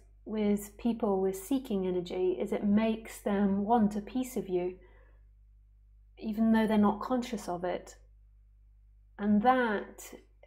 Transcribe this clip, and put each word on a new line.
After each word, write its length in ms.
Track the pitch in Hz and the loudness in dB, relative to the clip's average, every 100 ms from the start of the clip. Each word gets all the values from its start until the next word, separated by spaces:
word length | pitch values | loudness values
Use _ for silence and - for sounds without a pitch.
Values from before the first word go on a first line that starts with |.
| - - - | -20 -20 -8
with 520 | 214 208 202 - - | -2 0 0 -4 -4
people 420 | 233 226 214 190 | -2 0 0 2
with 160 | 190 190 | 0 -2
seeking 520 | - 269 254 202 185 | -2 -4 -2 -2 -2
energy 500 | 180 175 185 185 - | -2 -4 -2 0 0
is 120 | 208 | -2
it 120 | 220 | -2
makes 560 | 208 208 226 226 - - | 2 2 2 -2 -8 -8
them 460 | - 202 202 196 202 | -2 0 2 0 2
want 300 | 240 202 208 | 2 2 0
a 60 | |
piece 360 | - 254 247 214 | -6 -6 -6 -6
of 100 | 185 | -2
you, 280 | 180 180 180 - - - - - _ - - _ _ _ - - - | -2 -2 -8 -18 -20 -20 -20 -20 _ -20 -20 _ _ _ -20 -20 -12
even 320 | 220 214 226 | -6 0 4
though 160 | 220 220 | 4 4
they're 100 | 214 | 6
not 240 | 208 202 | 4 2
conscious 480 | - 254 240 208 - | -2 -2 -2 -6 -6
of 140 | 175 | -6
it. 320 | 180 180 - - - - - - - _ - - - - - - | -4 -6 -10 -20 -20 -20 -20 -20 -20 _ -20 -20 -20 -20 -20 -4
And 240 | 208 208 | 2 4
that, 720 | 240 254 240 196 - - - - - _ | 4 4 2 -2 -6 -14 -18 -20 -20 _